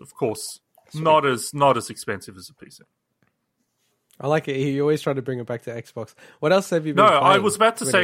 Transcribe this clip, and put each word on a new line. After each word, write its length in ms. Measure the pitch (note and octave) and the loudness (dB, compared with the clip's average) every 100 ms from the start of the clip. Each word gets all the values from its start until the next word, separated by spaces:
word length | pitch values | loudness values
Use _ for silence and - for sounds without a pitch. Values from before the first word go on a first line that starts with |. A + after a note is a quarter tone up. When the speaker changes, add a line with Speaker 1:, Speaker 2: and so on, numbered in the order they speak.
Speaker 1:
of 140 | - | -20
course, 460 | - A#2 G#2+ - - _ _ _ | -6 -4 -4 -10 -16 _ _ _
Speaker 2:
Sweet. 120 | D3+ | -4
Speaker 1:
not 240 | D#3+ D#3 C#3+ | 2 2 2
as, 260 | B2 - | -2 -4
not 240 | C#3+ C#3 A#2+ | 0 2 2
as 140 | - | -2
expensive 460 | A2 - G2+ - F#2+ | -10 -10 -10 -12 -20
as 120 | F2+ | -20
a 60 | |
P 160 | _ - | _ -20
C. 140 | - _ _ _ _ _ _ _ _ _ _ _ _ _ - | -20 _ _ _ _ _ _ _ _ _ _ _ _ _ -10
Speaker 3:
I 100 | C3+ | -4
like 200 | D#3 D3+ | -2 -2
it. 80 | C3+ | -4
You 240 | C#3 C#3 | -4 -2
always 220 | D3 D3+ | 0 -2
try 100 | - | -2
to 80 | C3+ | -6
bring 200 | B2 B2+ | -6 -8
it 60 | A2+ | -8
back 180 | A#2 | -10
to 60 | - | -10
Xbox. 440 | A#2 - - A2 _ - _ | -14 -14 -14 -16 _ -20 _
What 100 | D3+ | 0
else 200 | F#3 F#3+ | 0 0
have 160 | E3+ D#3 | -4 -2
you 80 | |
been 100 | D3+ | 2
Speaker 1:
No, 120 | G#3 D#3 | 4 6
I 20 | E3 | 4
Speaker 3:
playing? 100 | G3 | 4
Speaker 1:
was 140 | G3+ - | 2 2
about 200 | A3 A3+ | 2 0
to 60 | - | -2
say 120 | F#3+ | 0